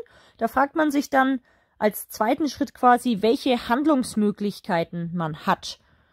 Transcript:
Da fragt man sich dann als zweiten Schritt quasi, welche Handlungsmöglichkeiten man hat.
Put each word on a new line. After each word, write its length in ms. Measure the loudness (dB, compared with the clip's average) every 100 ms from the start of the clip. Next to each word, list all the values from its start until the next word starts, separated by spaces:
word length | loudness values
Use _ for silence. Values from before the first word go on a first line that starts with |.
| -6 _ _ -6
Da 120 | -4
fragt 280 | 0 0 0
man 140 | 0
sich 200 | 0 0
dann 300 | 2 2 0 -6 _ _ -2
als 300 | -2 -2 -8
zweiten 400 | -4 0 0 -2
Schritt 260 | -4 -6
quasi, 440 | 2 4 4 4 0
welche 480 | 2 0 0 0 0
Handlungsmöglichkeiten 1400 | 0 2 2 0 0 0 0 -6 -6 -4 -2 -2 -6 -6
man 320 | -4 -6 -4 -2
hat. 340 | -2 -4 -16 _ _ _